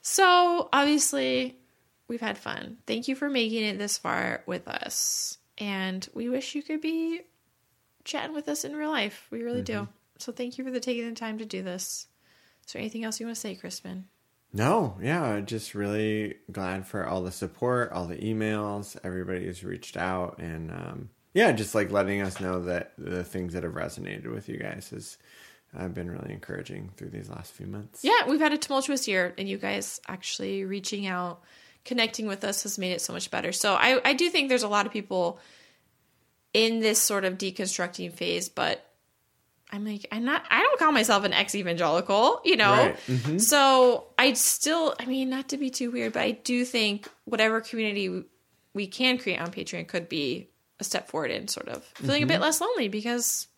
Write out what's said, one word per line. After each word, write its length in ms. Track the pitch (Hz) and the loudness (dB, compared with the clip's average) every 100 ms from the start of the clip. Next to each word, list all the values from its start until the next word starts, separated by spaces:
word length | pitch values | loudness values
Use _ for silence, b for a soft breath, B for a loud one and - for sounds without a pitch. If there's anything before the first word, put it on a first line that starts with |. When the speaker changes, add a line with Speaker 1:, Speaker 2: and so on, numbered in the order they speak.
Speaker 1:
So, 640 | - - 370 359 349 349 - | 0 4 8 8 6 4 2
obviously, 840 | 269 285 302 285 277 262 254 254 254 _ _ _ _ _ | 4 6 4 4 2 0 0 -2 -8 _ _ _ _ _
we've 120 | 233 | -6
had 160 | 220 202 | -4 -4
fun. 400 | - - - 226 - | -6 -8 -8 -14 -4
Thank 220 | 220 247 | -4 -2
you 60 | 269 | -2
for 140 | 285 | 0
making 340 | 269 226 226 | 2 2 0
it 140 | 214 196 | -2 -2
this 180 | 208 - | -2 -2
far 460 | - 180 185 - | 0 0 0 -4
with 240 | - 180 - | -6 -8 -6
us. 680 | - - - - - - - _ - | -6 -4 -2 -2 -2 -4 -10 _ -10
And 500 | 208 196 190 185 - | -4 -2 -2 -4 -8
we 160 | 220 240 | -8 -4
wish 260 | 254 269 | -4 -4
you 80 | 294 | -8
could 200 | 294 311 | -4 -4
be 400 | 311 330 330 330 349 _ _ _ _ _ _ _ | -2 -2 -2 -4 -8 _ _ _ _ _ _ _
chatting 300 | - 302 294 | -8 -6 -4
with 140 | 311 294 | -6 -4
us 140 | 294 | -4
in 120 | 269 302 | -4 -4
real 140 | 302 | -2
life. 360 | 302 208 - - | 0 -2 -4 -10
We 120 | 226 | -8
really 200 | 233 247 | -4 -4
do. 100 | - | -2
Speaker 2:
Mm-hmm. 180 | 220 208 _ _ _ | -4 -6 _ _ _
Speaker 1:
So 120 | - | -12
thank 280 | 240 247 247 | -6 -8 -6
you 60 | |
for 60 | 262 | -4
the, 80 | 254 | -4
taking 280 | 240 240 233 | -2 -2 -4
the 60 | 226 | -6
time 200 | 226 214 | -6 -6
to 80 | 220 | -6
do 160 | 190 | -6
this. 440 | 185 180 - - - b b b b b - | -4 -6 -6 -8 -10 b b b b b -14
Is 60 | |
there 60 | - | -8
anything 220 | 214 220 | -8 -6
else 140 | 220 220 | -6 -6
you 60 | |
wanna 100 | 233 226 | -8 -8
say, 180 | 214 | -8
Crispin? 500 | 185 - 190 185 185 190 _ _ _ _ | -10 -10 -12 -10 -12 -12 _ _ _ _
Speaker 2:
No, 460 | 98 120 214 151 95 | 0 4 4 2 -2
yeah, 400 | 104 170 143 104 | -2 0 0 -2
just 340 | 98 110 - | -2 -6 -6
really 600 | 104 101 104 107 107 104 - - | -2 0 2 0 0 -2 -8 -12
glad 340 | 101 92 95 95 | -6 -4 -4 -6
for 200 | 107 82 | -6 -2
all 160 | 92 | -2
the 100 | 90 | -2
support, 600 | 90 92 - 123 123 120 | -4 -6 -2 0 2 0
all 120 | 90 87 | -2 -6
the 100 | 87 | -4
emails, 760 | 107 110 107 107 104 101 101 - | -2 0 0 0 -2 -4 -8 -10
everybody 440 | 92 92 90 90 92 | -8 -6 -4 -4 -4
who's 180 | 90 | -8
reached 320 | 92 92 - - | -8 -10 -8 -4
out, 420 | 90 92 90 - | -2 -2 -4 -6
and, 320 | 82 82 80 | -8 -8 -8
um, 380 | 87 87 90 - _ _ | -8 -10 -10 -14 _ _
yeah, 180 | 180 220 | 4 4
just, 220 | 113 104 | 4 2
like, 180 | 110 98 | 2 2
letting 300 | 101 95 101 | 4 2 2
us 180 | 98 95 | -2 -2
know 220 | 92 92 | -2 -2
that 320 | 87 87 - - | 0 -2 -4 -10
the 260 | 87 90 | -6 -6
things 300 | 90 95 90 | -4 -6 -6
that 100 | 82 | -4
have 120 | 82 | -6
resonated 520 | - - - 90 - - | -6 -6 -6 -8 -8 -8
with 160 | 113 104 | -10 -8
you 80 | - | -8
guys 320 | 107 - - | -8 -10 -12
has, 280 | 107 104 - B B B B B - | -14 -14 -18 B B B B B -10
uh, 80 | 90 | -8
been 220 | 87 87 | -6 -8
really 220 | 90 - | -8 -10
encouraging 580 | 101 - - - - 95 98 | -12 -10 -10 -8 -12 -12 -14
through 140 | 92 | -12
these 180 | 107 98 | -12 -12
last 240 | - - | -14 -14
few 140 | - 98 | -14 -12
months. 360 | 101 104 - | -10 -12 -4
Speaker 1:
Yeah, 240 | 262 466 - | 2 2 4
we've 140 | 294 | 2
had 140 | 302 | 2
a 40 | 302 | 2
tumultuous 480 | - 277 269 277 247 | 0 -2 0 -2 0
year, 280 | 190 180 180 | 0 0 -2
and 100 | 196 | -6
you 120 | 196 | -4
guys 420 | 196 202 196 - - | -4 -4 -4 -10 -10
actually 560 | 190 - - 196 196 | -10 -8 -6 -4 -4
reaching 420 | 190 196 190 202 196 | -4 -6 -6 -6 -4
out, 360 | 180 180 175 b b b b | -2 -4 -8 b b b b
connecting 420 | - 247 226 226 220 | -6 0 0 0 -4
with 160 | 196 | -4
us 200 | 202 202 | -2 -2
has 160 | 208 196 | -4 -4
made 140 | 180 | -2
it 100 | 180 | -2
so 100 | - | -4
much 180 | 175 185 | -6 -4
better. 220 | 175 - | -2 -2
So 220 | 190 208 | 0 2
I, 260 | 196 - 262 | 6 6 6
I 100 | 277 | 4
do 160 | 285 349 | 4 4
think 180 | 339 277 | 2 4
there's 140 | 254 | 2
a 60 | 208 | 2
lot 180 | 208 202 | 2 2
of 60 | |
people 460 | 220 196 190 175 175 b b b b b _ _ _ _ _ _ | -2 -2 0 0 -2 b b b b b _ _ _ _ _ _
in 260 | 214 226 226 | 2 2 4
this 180 | 220 220 | 4 4
sort 240 | - 202 | 2 2
of 140 | 190 185 | 0 -2
deconstructing 760 | 196 185 190 - 180 180 180 | -6 -4 -4 -2 -4 -4 -10
phase, 360 | 170 175 175 180 | -6 -2 -2 -4
but 360 | - - - - _ _ _ _ _ _ _ _ | -2 0 0 -8 _ _ _ _ _ _ _ _
I'm 140 | 202 | -8
like, 220 | 208 208 - | -6 -6 -8
I'm 140 | 214 | -4
not, 200 | 240 294 - | 0 -2 4
I 100 | 233 | 4
don't 160 | 523 571 | 6 6
call 140 | 311 | 6
myself 320 | 277 233 202 | 6 6 4
an 80 | 196 | 4
ex-evangelical, 1040 | - 196 202 180 170 165 160 196 202 254 480 | 2 2 0 -2 2 4 2 4 6 6 6
you 120 | - 302 | 4 6
know? 160 | 208 | 8
Speaker 2:
Right. 240 | 208 262 - - | 8 6 2 0
Mm-hmm. 320 | 127 120 165 | 0 2 2
Speaker 1:
So 680 | 220 294 269 262 247 - - - | 6 8 8 10 8 6 0 4
I 140 | 269 | 4
still, 640 | 302 - - 285 330 320 - | 6 2 2 2 2 2 -2
I 60 | |
mean, 240 | 240 262 262 | -4 -2 -2
not 220 | 262 269 | -4 -4
to 80 | 285 | -4
be 100 | 269 | -2
too 200 | 247 240 | -2 -4
weird, 240 | 247 226 | -2 -4
but 80 | 220 | 0
I 80 | 214 | -2
do 320 | 214 - 247 | -2 0 0
think 440 | 247 247 214 202 - - | 2 2 2 0 -8 -18
whatever 360 | - 226 220 220 | -6 2 4 4
community 640 | 220 233 220 202 190 180 - _ _ _ _ | -2 -2 -2 0 -2 -4 -8 _ _ _ _
we 140 | 202 196 | -6 -6
can 320 | - 254 247 | 0 2 2
create 220 | 233 165 | 0 -4
on 80 | 175 | -4
Patreon 360 | 185 - 175 165 | -6 -8 -8 -6
could 220 | 180 170 | -6 -4
be 400 | 165 139 147 - _ _ _ | -2 -2 -4 -8 _ _ _
a 40 | |
step 240 | - - - | -4 -4 -2
forward 220 | 156 143 | -4 -2
in 180 | - - | -4 -4
sort 200 | - - | -8 -6
of 160 | - | -10
feeling 380 | - - - 285 | -12 -6 0 2
Speaker 2:
Mm-hmm. 80 | 285 | 4
Speaker 1:
a 20 | |
bit 60 | 320 | 4
less 200 | 302 311 | 4 2
lonely 280 | 370 480 220 | 0 0 0
because 580 | 208 226 240 233 - - | -2 -2 -2 0 -2 -6